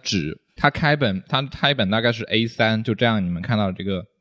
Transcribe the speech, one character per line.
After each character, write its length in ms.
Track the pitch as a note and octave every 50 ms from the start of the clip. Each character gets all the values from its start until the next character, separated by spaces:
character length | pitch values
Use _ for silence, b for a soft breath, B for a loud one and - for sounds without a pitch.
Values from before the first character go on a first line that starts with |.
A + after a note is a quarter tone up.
| -
纸， 340 | - G#2+ F2+ D2 D#2 - - _ _ _
它 140 | - - -
开 260 | - - E3 D3 D3+
本， 280 | D3 C#3 G#2 F#2+ F#2 - -
它 120 | D3+ C3+ C#3
开 300 | C3 - - D#3+ C#3+ C#3
本 160 | B2 G2+ F#2
大 120 | G#2+ A2+
概 100 | A2+ A#2+
是 120 | A2+ A2+ G#2+
A 200 | - G#2+ A2+ A#2
三， 380 | A2+ - - A2+ A2 A2 A2 A2
就 100 | A#2+ G#2+
这 120 | - B2
样 180 | A#2 A2+ G#2 F#2
你 60 | F2
们 120 | F2 E2+
看 160 | F2 - A2+
到 140 | G#2 G#2 F#2+
这 140 | F2+ - F#2+
个 200 | G2 F#2+ F2+ - - _ _